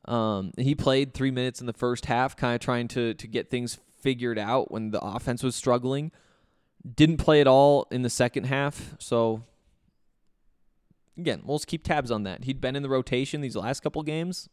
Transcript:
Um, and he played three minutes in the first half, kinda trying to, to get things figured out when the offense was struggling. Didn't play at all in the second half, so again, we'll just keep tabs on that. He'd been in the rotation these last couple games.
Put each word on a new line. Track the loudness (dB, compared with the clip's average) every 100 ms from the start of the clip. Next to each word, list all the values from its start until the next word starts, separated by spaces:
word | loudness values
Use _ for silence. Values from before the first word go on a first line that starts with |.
| -4
Um, | -2 0 -2 -6 -2
and | -2
he |
played | 0 2 2 0
three | -2 -2
minutes | 0 -4 -6
in | -10
the |
first | -4 -2 -2 -2
half, | 0 0 -2
kinda | -2 0
trying | -2 -2 -2
to, | -2 -2
to | -4 -6
get | -6 -4
things | -4 -4 -10 _ _
figured | -2 -2 -2 -4
out | 0 -2 -2
when | -6 -4
the | -4
offense | -4 -6 -4 -2
was | -4 -2
struggling. | 0 0 0 -4 -6 _ _ _ _ _ _ _ -10
Didn't | 6 6 6
play | 6 6
at | 8
all | 8 8 6 2
in | -2
the | -2
second | 2 0 0
half, | -2 0 -2 -4 -16 -16
so | -2 2 2 -2 -8 _ _ _ _ _ _ _ _ _ _ _ _ _ _ _ _ -6
again, | -4 -4
we'll | -4 -6
just | -4
keep | -8
tabs | -2 -2 0
on | -4
that. | -4 -8
He'd | -8 -4
been | -4 -4
in |
the | -2
rotation | -2 0 -2 -2 -4
these | -6 -6
last | -6 -4
couple | -6 -6
games. | -6 -6 -6 -8 -14